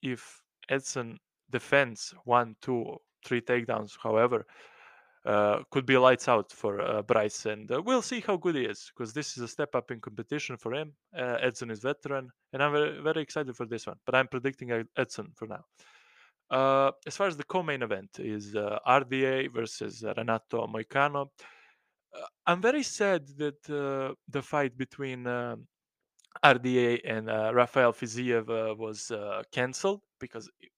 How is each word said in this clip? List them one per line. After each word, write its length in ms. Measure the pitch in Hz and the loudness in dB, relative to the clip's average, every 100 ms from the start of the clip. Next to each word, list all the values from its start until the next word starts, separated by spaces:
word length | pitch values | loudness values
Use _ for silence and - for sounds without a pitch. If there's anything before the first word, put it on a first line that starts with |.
if 400 | 131 123 - - _ _ - | -8 -8 -12 -20 _ _ -2
Edson 500 | 135 - 135 117 107 _ _ _ | -2 -2 -8 -8 -10 _ _ _
defends 640 | 123 - 143 127 110 - - | -4 4 4 4 -2 -14 -8
one, 320 | 120 120 117 107 | 2 2 2 -4
two, 400 | - 123 - - _ _ | -2 -2 -2 -8 _ _
three 160 | - 120 | -2 -2
takedowns, 560 | - 123 117 113 104 - | 2 0 0 -4 -4 -6
however, 440 | 113 110 120 117 - - - - - - _ _ | 2 4 4 2 -4 -20 -20 -20 -20 -20 _ _
uh, 380 | - 104 104 104 - | 0 4 4 2 0
could 160 | 139 127 | -2 4
be 100 | 131 | 8
lights 320 | 127 127 - | 8 6 4
out 240 | 113 - | 2 2
for, 300 | - 107 101 | -4 -4 -2
uh, 180 | - 110 | -2 -2
Bryce. 440 | 107 113 107 - 110 | 2 2 2 -2 -6
And, 260 | 107 107 | -6 -4
uh, 80 | 127 | -4
we'll 200 | 208 254 | 0 0
see 180 | - 240 | 0 -6
how 160 | - 185 | -2 -2
good 180 | 180 | 0
he 120 | 147 120 | 0 -2
is, 260 | 101 - | -6 -12
'cause 200 | - 113 | -10 -8
this 240 | 135 147 123 | -6 -8 -8
is 40 | |
a 60 | 117 | -8
step 260 | - 143 | -6 -2
up 160 | 123 - | -2 -4
in 80 | 117 | -10
competition 600 | 117 104 - 147 - 120 | -10 -10 -6 -6 -6 -8
for 160 | 113 | -6
him. 200 | 135 156 143 _ 180 | -6 -8 -14 _ -8
Uh, 220 | 123 120 | -4 0
Edson 300 | 127 - 120 | 0 -2 -8
is 100 | 107 | -6
veteran, 500 | 127 147 143 135 127 _ _ | -4 -4 -6 -6 -8 _ _
and 100 | 135 | -2
I'm 100 | 147 | 2
very, 280 | 147 151 151 | 2 0 -2
very 220 | 147 160 | -2 -2
excited 340 | 147 156 135 117 | -2 -6 -6 -6
for 80 | |
this 220 | 117 113 - | -6 -6 -8
one. 120 | - | -12
But 100 | - | 0
I'm 140 | 127 127 | 2 2
predicting 420 | 131 135 - 123 | -2 -4 -4 -4
Ed-, 200 | 117 113 | -4 -4
Edson 380 | - 127 - 104 | -4 -4 -6 -12
for 140 | - 110 | -12 -12
now. 160 | 101 - _ - - _ _ _ _ - | -12 -16 _ -20 -20 _ _ _ _ -2
Uh, 420 | 131 135 135 139 - 151 | 2 4 4 2 0 -8
as 100 | - | -2
far 100 | 196 | -2
as 120 | 147 | -2
the 60 | |
co-main 380 | - 185 160 135 | -2 -2 0 -2
event 380 | 113 98 98 - | -2 -4 -8 -10
is, 340 | 98 107 101 | -6 -6 -4
uh, 240 | 107 104 107 | -4 -2 -2
R 180 | 131 135 | 4 4
D 220 | 127 131 | 4 0
A 240 | 131 131 135 | 0 0 -2
versus 560 | 120 113 - 110 110 107 107 | -4 -6 -6 -10 -8 -6 -4
Renato 500 | 117 113 - 117 113 | -2 -2 -2 -4 -4
Moicano. 640 | 110 110 139 147 143 139 _ - - _ _ _ _ _ | -6 -4 0 0 0 -6 _ -20 -20 _ _ _ _ _
Uh, 120 | - - _ - | -16 -16 _ 0
I'm 140 | 175 | 2
very 220 | 220 294 | 2 2
sad 440 | 254 - 202 175 139 143 | -2 0 2 2 -2 -6
that, 320 | 147 143 - | -4 -6 -8
uh, 440 | 147 139 135 135 139 - | -4 -2 -2 -4 -8 -8
the 140 | 143 | -8
fight 340 | - 151 135 123 | -2 0 0 -2
between, 500 | 131 - 135 127 123 | -8 -8 -8 -6 -4
uh, 300 | 123 120 113 120 _ _ _ _ _ _ - | -4 -4 -8 -14 _ _ _ _ _ _ 4
R 160 | 143 123 | 6 6
D 280 | 127 127 120 | 4 4 4
A 140 | 120 - | 2 -2
and, 240 | 110 110 | -4 -2
uh, 220 | 110 110 | 0 2
Rafael 400 | 120 123 139 120 | 4 4 6 4
Fiziev, 560 | - 117 117 123 117 110 | 4 -6 -4 0 0 0
uh, 240 | 113 110 | -2 -2
was, 360 | 107 110 107 - | -4 -8 -10 -8
uh, 320 | 107 104 101 - | -8 -6 -8 -6
canceled 520 | 127 127 131 196 202 _ - | -4 -4 -2 -4 -4 _ -18
because 300 | 123 113 98 _ | -14 -14 -16 _
it, 100 | - | -20